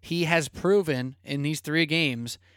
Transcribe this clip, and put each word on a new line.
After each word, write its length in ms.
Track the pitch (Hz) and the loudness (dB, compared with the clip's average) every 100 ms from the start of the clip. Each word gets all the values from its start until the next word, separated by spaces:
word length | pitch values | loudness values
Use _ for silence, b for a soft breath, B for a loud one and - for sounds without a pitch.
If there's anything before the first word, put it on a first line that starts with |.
He 220 | - 170 | -6 -2
has 240 | 165 165 135 | 2 2 2
proven 680 | - 175 202 165 131 127 135 | -2 2 2 2 -2 -4 -8
in 180 | - 143 | -6 -4
these 180 | 143 156 | -2 -4
three 240 | - 156 | -2 0
games 540 | 160 165 151 120 117 - _ | 2 2 0 -2 -8 -12 _